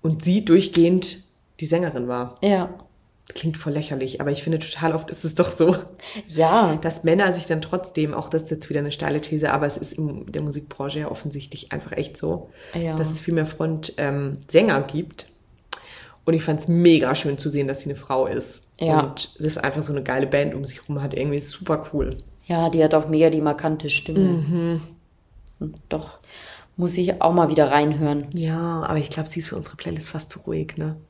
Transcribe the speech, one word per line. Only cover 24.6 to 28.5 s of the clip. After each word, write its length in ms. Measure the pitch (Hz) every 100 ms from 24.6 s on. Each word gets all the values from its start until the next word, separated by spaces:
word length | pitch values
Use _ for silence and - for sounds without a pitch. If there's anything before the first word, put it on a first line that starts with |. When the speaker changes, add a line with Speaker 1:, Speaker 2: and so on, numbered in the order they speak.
| 170 165 156 - _ _ _ - - _
Speaker 2:
Und 160 | 156 - -
doch, 300 | 156 156 - - - - - - -
muss 200 | 175 175
ich 220 | 180 185
auch 100 | 165
mal 160 | 175 160
wieder 200 | 156 143
reinhören. 560 | 143 151 151 151 147 143
Speaker 1:
Ja, 480 | 175 160